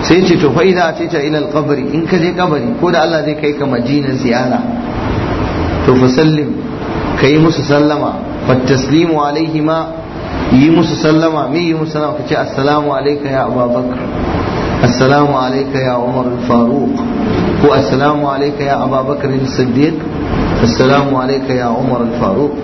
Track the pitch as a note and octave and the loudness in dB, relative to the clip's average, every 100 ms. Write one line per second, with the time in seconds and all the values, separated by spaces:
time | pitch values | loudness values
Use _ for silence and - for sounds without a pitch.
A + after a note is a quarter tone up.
0 | - E3 F3+ E3+ D3 C3 F3+ F3+ E3+ D#3 | 4 2 4 2 2 2 2 2 0 -2
1 | E3+ D#3+ C#3+ D3+ C3 D3+ D3 C#3 C3 D3 | -4 -2 -2 -2 -2 -2 -2 -2 -2 -2
2 | E3 F#3 E3 F3 E3 D3 A#2+ A#2+ F3 E3+ | 0 0 0 0 0 0 -2 0 0 2
3 | D#3+ E3 D3+ D3+ D3 C#3+ D3 B2 A#2+ C#3+ | 2 0 -2 -2 -2 -2 -2 -2 0 0
4 | C3+ B2+ B2 A#2+ B2+ A#2+ - - - - | 0 -2 0 0 0 -2 -2 -4 -4 -4
5 | - - - - - - - - - B2+ | -4 -4 -2 -4 -4 -2 -2 0 2 4
6 | B2+ B2+ D#3 D#3 C3+ - - - - - | 4 4 4 2 0 -4 -6 -8 -6 -4
7 | - - D#3+ D#3 D#3+ D3+ C3 C#3+ D3+ D3 | -4 0 2 4 4 2 0 2 2 0
8 | B2 G2 - - - B2+ B2+ C3+ C3 D3+ | -2 -4 -8 -6 0 0 2 0 2 2
9 | E3+ D3+ C#3+ D3 D#3+ D#3 D3+ D#3+ D#3+ - | 2 2 0 0 -2 0 0 -2 -4 -8
10 | - - - - - B2+ D3 E3 D#3 C#3+ | -10 -10 -8 -6 2 4 6 4 2 2
11 | D#3 D#3 E3 D#3 C3 D3+ F3 D#3+ D#3 D3+ | 2 4 2 0 -2 0 0 0 -2 -2
12 | D3+ - - D3 C#3 - C#3 D3+ D3 C3+ | -4 -4 -2 -2 -2 -2 0 2 0 0
13 | C#3 D3 C#3+ C3+ A2 B2+ B2 B2 B2+ B2+ | 0 -2 -2 -2 0 0 0 0 -2 -4
14 | - - - - - - - - B2+ B2 | -6 -4 -4 -2 -2 -2 -2 0 0 2
15 | C3 C#3+ D3 C#3 B2+ C3 C3+ C3+ C3 B2 | 4 4 2 0 0 -2 -2 -2 0 0
16 | A#2+ B2+ B2 A#2+ B2 A#2+ A#2 C#3+ - - | -2 -2 -2 -2 0 2 2 0 0 -2
17 | - - - - - - C#3+ C3+ C3+ C3 | -4 -2 -2 0 0 2 4 4 2 2
18 | C#3+ D3 D3 C3+ C#3+ C#3+ C#3 C3+ B2+ C3 | 2 0 -2 0 -2 -2 -2 0 0 0
19 | C3 C#3+ C3+ C3 C3 - B2 A#2+ D3+ E3 | -2 -2 -2 -2 -2 0 0 2 2 0
20 | - - - - - - A#2 - C3 C#3 | -6 -6 -4 -2 0 2 0 2 2 4
21 | C#3 C3 B2+ C#3 C3+ B2+ A#2+ A#2 C3 B2 | 2 0 0 -2 -2 -2 -2 -2 -2 0
22 | A#2 A2+ A2 G2+ C#3+ - | -2 0 0 0 0 -2